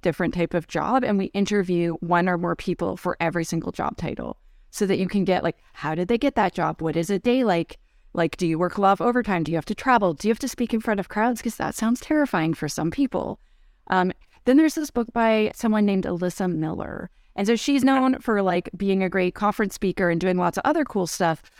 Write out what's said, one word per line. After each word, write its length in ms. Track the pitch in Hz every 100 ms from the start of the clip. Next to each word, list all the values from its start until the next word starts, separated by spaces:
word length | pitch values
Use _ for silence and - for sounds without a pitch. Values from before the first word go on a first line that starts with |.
different 320 | 180 156 175
type 200 | 175 165
of 140 | 175 160
job. 360 | 160 156 262
And 140 | 254 202
we 80 | 190
interview 680 | 196 196 208 185 175 170 165
one 280 | 170 175 185
or 100 | 175
more 180 | 175 175
people 400 | - 170 175 -
for 200 | 180 -
every 240 | 165 175
single 280 | 165 170 175
job 240 | - - -
title 400 | 156 - - - - - -
so 160 | - 196
that 120 | 196
you 100 | 185
can 160 | 208
get, 180 | 185 185
like, 140 | 170 - _
how 220 | - 147
did 140 | 160 180
they 100 | 240
get 160 | 285
that 200 | 240 196
job? 280 | - 156 160
What 140 | 160 160
is 140 | 165
a 80 | 196
day 260 | 240 254
like? 340 | 233 170 165 - _ _ -
Like, 240 | - 165 -
do 100 | 170
you 120 | 160
work 200 | 175 202
a 20 |
lot 120 | 196
of 80 | 196
overtime? 420 | 240 247 214 180
Do 100 | 151
you 60 | 165
have 60 | -
to 80 |
travel? 400 | 208 269 240 190
Do 140 | 151 208
you 40 |
have 60 | 226
to 80 | 269
speak 240 | - 233
in 80 | 220
front 200 | 233 202
of 80 | -
crowds? 340 | 208 233 233
'Cause 140 | 240 -
that 180 | -
sounds 260 | - 226 247
terrifying 540 | - 311 285 180 160
for 140 | 156 151
some 220 | - 165
people. 500 | 165 277 180 - 196 _ _ - _ -
Um, 240 | 185 185 - _ _
then 120 | - 269
there's 180 | 320
this 160 | 320 302
book 220 | 247 233
by 380 | 240 226 220 214
someone 320 | - 226 214 202
named 180 | 190
Alyssa 480 | - 170 180 - 185
Miller. 580 | 160 156 - - - 180 _ _ -
And 80 | 202
so 80 |
she's 300 | 233 - 277
known 340 | 262 269 262 262
for, 200 | - 208
like, 300 | 190 175 -
being 280 | 175 196 190
a 80 | 190
great 240 | 190 180
conference 400 | - 208 214 208
speaker 340 | - 190 180 175
and 100 | 170
doing 200 | 185 180
lots 180 | 175 190
of 60 |
other 220 | - 311 277
cool 200 | 202 175
stuff. 360 | - 170 160 - _